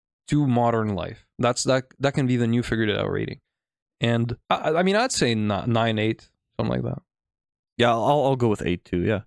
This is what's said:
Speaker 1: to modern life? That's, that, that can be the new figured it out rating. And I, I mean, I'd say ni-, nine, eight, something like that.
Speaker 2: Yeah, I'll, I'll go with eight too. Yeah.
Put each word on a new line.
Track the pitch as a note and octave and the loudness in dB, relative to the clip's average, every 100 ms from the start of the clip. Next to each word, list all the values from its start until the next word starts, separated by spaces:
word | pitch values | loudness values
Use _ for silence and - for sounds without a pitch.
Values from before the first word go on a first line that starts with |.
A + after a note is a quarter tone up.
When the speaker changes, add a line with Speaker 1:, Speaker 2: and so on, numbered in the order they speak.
| _ _ - | _ _ -2
Speaker 1:
to | D3 C#3+ | 0 2
modern | A#2+ A#2 A2+ G#2+ | 2 2 0 -2
life? | F#2+ E2+ - _ - | -4 -6 -12 _ -4
That's, | A#2+ B2+ | -2 0
that, | - C3 B2+ - | 0 0 -2 -4
that | C3+ | -2
can | C#3+ B2+ | 0 0
be | B2 | 0
the | A#2 | 2
new | A#2+ | 0
figured | A#2 A2+ A2 | 0 -2 0
it | G2+ | 0
out | G2+ | -2
rating. | G2 A2 - _ _ _ _ _ - | -2 -6 -10 _ _ _ _ _ -4
And | A#2+ A#2 A#2 A#2+ - | 0 0 -2 -6 -4
I, | F#3+ D#3 | -2 0
I | D#3+ | 0
mean, | F#3 G3+ | 2 2
I'd | C4 | 0
say | - B2+ | 0 0
ni-, | A2+ G#2 G2 A#2 | 0 0 -2 0
nine, | A2+ A2+ G#2+ | 0 0 0
eight, | A2 A2+ - _ _ - | -2 -4 -10 _ _ -6
something | A2+ B2+ | -2 -2
like | |
that. | A#2+ - _ _ _ _ _ _ _ - | -4 -8 _ _ _ _ _ _ _ 0
Speaker 2:
Yeah, | A#2 | 0
I'll, | A#2 A2 D3 | 2 2 2
I'll | C3+ C3 | 2 2
go | A#2 | 0
with | G2+ | 0
eight | - F2 | -2 -4
too. | - F2 | -4 -2
Yeah. | F#2 G2+ | 0 -2